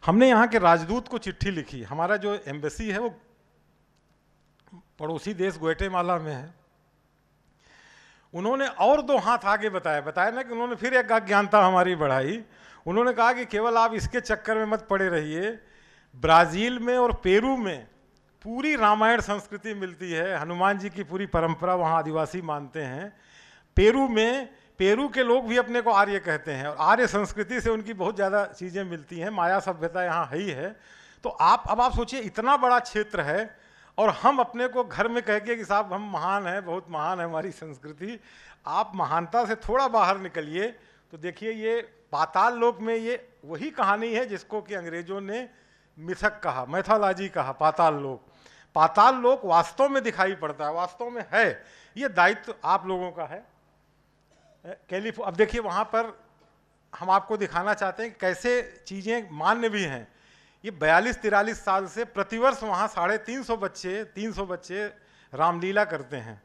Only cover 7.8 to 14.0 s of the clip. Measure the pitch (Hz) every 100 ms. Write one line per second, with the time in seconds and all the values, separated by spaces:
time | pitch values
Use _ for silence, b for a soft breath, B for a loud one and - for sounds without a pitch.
7.8 | b b b b b 170 202 269 269 -
8.8 | 202 302 254 262 190 233 196 214 214 185
9.8 | 170 147 143 160 196 233 247 233 247 233
10.8 | 240 262 240 226 190 202 202 208 185 185
11.8 | 180 180 147 131 135 220 214 B B B
12.8 | - 196 247 240 233 247 247 208 233 233
13.8 | 226 220